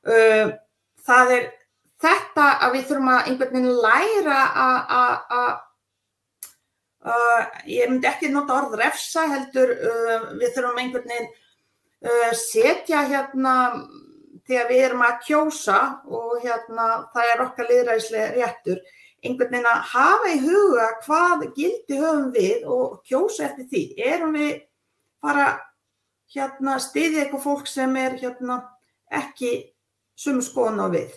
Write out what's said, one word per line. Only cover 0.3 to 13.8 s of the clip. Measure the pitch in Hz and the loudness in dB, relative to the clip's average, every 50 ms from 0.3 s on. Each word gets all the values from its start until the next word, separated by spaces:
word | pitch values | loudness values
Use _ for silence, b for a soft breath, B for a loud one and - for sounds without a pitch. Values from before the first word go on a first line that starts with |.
| 220 214 214 214 214 - _ _ _ _ _ _ _ - - | 6 4 2 0 -2 -8 _ _ _ _ _ _ _ -10 2
það | - 254 254 247 247 | 4 6 6 8 6
er | 254 247 - - - _ _ _ _ _ _ _ _ - | 4 2 0 -4 -12 _ _ _ _ _ _ _ _ 0
þetta | - 330 381 - - - - 311 294 277 254 - | 2 4 4 2 0 -4 0 4 4 4 4 4
að | - 247 | 2 0
við | 247 269 262 - | 0 -2 -2 -2
þurfum | 285 269 262 254 | -2 0 2 4
að | 254 240 - | 4 2 2
einhvern | - 262 254 269 254 247 | 0 -2 -2 -2 -2 0
veginn | 254 254 254 247 240 | 0 0 2 2 2
læra | 220 214 233 277 370 440 440 403 339 302 277 269 262 - - | 4 4 4 4 4 2 0 0 2 2 2 2 2 2 2
að, | - 262 262 262 - - - - 254 | 0 2 2 2 0 -2 0 2 2
að, | 247 247 - - - - | 2 2 0 -4 -6 -6
að, | 240 247 247 - - - - _ _ _ _ _ _ _ _ _ _ _ _ _ _ _ - - - _ _ _ _ _ _ _ _ _ | -4 -2 -2 -2 -4 -6 -12 _ _ _ _ _ _ _ _ _ _ _ _ _ _ _ -14 -14 -14 _ _ _ _ _ _ _ _ _
að, | - 240 233 240 240 240 233 233 - - - - - | -6 -2 0 2 2 4 4 2 0 -2 -10 -16 -12
ég | - - 240 240 247 | -6 0 0 0 2
myndi | 254 254 - | 0 0 0
ekki | - - - 330 277 | -2 -2 -2 -4 -2
nota | 277 285 285 277 262 277 | -2 -2 0 0 -2 -2
orð | 277 - 220 208 | -2 -4 -4 -2
refsa, | 240 302 285 - - - - 330 320 | -2 -2 -2 -4 -8 -4 -2 -2 0
heldur, | 302 277 262 262 262 - 262 254 247 | 0 -2 -4 -6 -4 2 2 2 2
eh, | 240 - - 226 226 233 226 226 226 226 226 226 - 208 | 2 -2 -2 -2 -2 -2 -2 -2 -2 -2 -4 -8 -6 -4
við | 240 240 - | -4 -2 -2
þurfum | 269 247 247 240 254 | -2 -4 -4 -4 -4
einhvern | 254 254 247 247 240 233 | -6 -6 -6 -8 -8 -6
veginn, | 240 240 233 - b b b b b b b b b _ _ _ _ _ | -8 -8 -8 -10 b b b b b b b b b _ _ _ _ _
eh, | - 240 240 233 233 233 | -4 0 2 2 2 0
setja | 233 226 - - - 220 233 285 359 - - - 320 294 285 262 | 0 -2 -4 -2 2 4 4 4 4 0 -2 -2 0 0 0 0
hérna, | 277 269 269 - - 262 262 262 254 254 247 247 - - | -2 -4 -4 -4 -4 -2 0 2 2 2 2 0 -2 -6